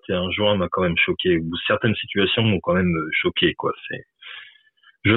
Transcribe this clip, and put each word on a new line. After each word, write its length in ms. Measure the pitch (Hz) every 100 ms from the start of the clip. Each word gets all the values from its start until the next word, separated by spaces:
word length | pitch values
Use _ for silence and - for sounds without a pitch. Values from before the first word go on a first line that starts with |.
| -
et 40 |
un 180 | 92 92
juin 260 | 87 104 104
m'a 120 | 87
quand 120 | -
même 140 | 92 85
choqué, 420 | - 87 92 85
ou 120 | 82 85 -
certaines 280 | 107 117
situations 480 | 101 - 101 95 -
m'ont 180 | 117 92
quand 140 | -
même, 200 | 92 92
euh, 140 | 165 156
choqué, 420 | - 180 - 175
quoi. 180 | - - - -
C'est, 140 | - - _ - - - - _ _ _ _
je 120 | 101